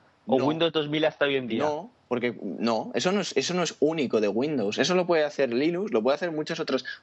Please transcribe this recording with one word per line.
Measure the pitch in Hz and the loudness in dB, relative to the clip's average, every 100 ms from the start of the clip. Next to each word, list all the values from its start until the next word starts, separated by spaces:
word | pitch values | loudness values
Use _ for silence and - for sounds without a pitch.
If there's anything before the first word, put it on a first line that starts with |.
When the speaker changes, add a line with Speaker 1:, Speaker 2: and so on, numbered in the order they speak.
| _ _ - | _ _ 0
Speaker 1:
O | 131 | 2
Speaker 2:
No. | 135 | 2
Speaker 1:
Windows | 160 165 | 2 0
dos | 160 147 | 0 -2
mil | 151 156 | 0 0
hasta | - 143 | 2 0
hoy | 135 | 0
en | 123 | -2
día. | 113 | -2
Speaker 2:
No, | 151 151 208 _ - | -2 -2 -8 _ -6
porque | 123 120 101 | -2 -2 -4
no, | 101 73 113 113 - | -8 -2 0 0 -2
eso | - 180 | -2 0
no | 202 | 0
es, | 175 - | 0 -2
eso | 135 180 | 0 0
no | |
es | 160 - | -2 0
único | 147 165 120 110 | 0 0 0 2
de | 104 | 2
Windows. | 104 147 143 101 104 | 0 0 0 -2 0
Eso | 147 | 2
lo | 180 175 | 2 2
puede | 165 147 | 2 2
hacer | - 131 | 0 0
Linux, | 117 156 170 214 | 2 0 0 0
lo | 113 | 0
puede | 117 147 | 2 0
hacer | 180 | -2
muchas | 156 151 - | -4 -4 -4
otras. | 156 131 | -2 -2
O | - - | -4 -2